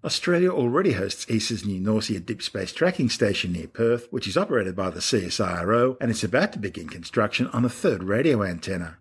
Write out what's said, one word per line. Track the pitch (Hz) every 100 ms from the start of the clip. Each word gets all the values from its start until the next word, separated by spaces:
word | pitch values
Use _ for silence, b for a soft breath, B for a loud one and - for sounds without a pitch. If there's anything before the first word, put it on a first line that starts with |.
Australia | 170 - - 175 180
already | 175 120 139 190
hosts | 98 95 - -
esa's | 113 - 110 101
new | 92
Norcia | 98 107 107 98 87
Deep | 107
Space | - 101 95
Tracking | - 175 180 123
Station | - 107 95 92
near | 87 82
Perth, | - 117 120 -
which | 127 104
is | 92
operated | 196 131 92
by | 90 92
the | 90
C | - 117 87
S | -
I | 95 87
R | 87
O, | 117 127 127
and | 117
it's | 110
about | 95 123 208
to | -
begin | 101 - 80
construction | 85 82 - 107 - 127
on | 120 120
a |
third | - 185 101
radio | 92 107 156 120
antenna. | 95 85 - 92 82 80